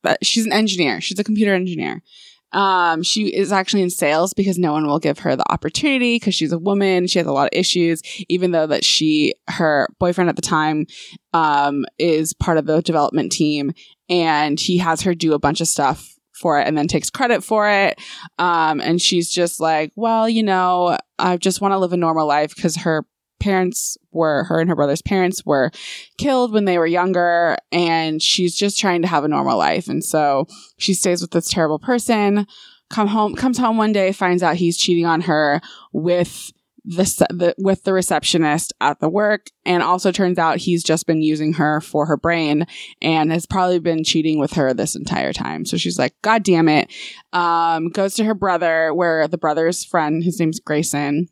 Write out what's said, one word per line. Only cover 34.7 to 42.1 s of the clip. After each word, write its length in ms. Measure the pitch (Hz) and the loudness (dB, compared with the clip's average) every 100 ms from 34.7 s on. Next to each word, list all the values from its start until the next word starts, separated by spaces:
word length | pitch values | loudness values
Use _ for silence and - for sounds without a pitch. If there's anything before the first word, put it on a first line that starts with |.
| 170 | 0
cheating 280 | - 170 170 | 0 2 2
on 160 | 165 | 0
her 400 | 170 151 151 147 - - - | 0 0 2 0 -4 -20 -8
with 580 | - 165 175 175 - - _ _ _ | -4 0 0 0 -4 -16 _ _ _
the 220 | - 175 190 | -10 -2 -2
se-, 220 | - 175 | 0 -4
the, 240 | 175 175 - | -2 -2 0
with 260 | 190 190 | -2 -2
the 100 | - | -2
receptionist 800 | 190 180 156 - 170 156 151 - - | -2 -2 -2 0 0 0 -2 -4 -2
at 220 | 139 147 | -2 0
the 80 | 156 | -2
work, 400 | 190 208 208 - _ - | 0 0 -2 -6 _ -2
and 180 | 180 | 0
also 280 | 165 180 196 | 2 0 0
turns 280 | 180 185 180 | 0 0 2
out 180 | 165 175 | 0 0
he's 260 | 190 170 | 0 -2
just 220 | - 160 - | 0 -2 0
been 160 | 160 | 0
using 320 | 156 151 156 | 0 0 -2
her 280 | 156 151 151 | 0 0 0
for 240 | - 151 | -2 -2
her 120 | 151 | 0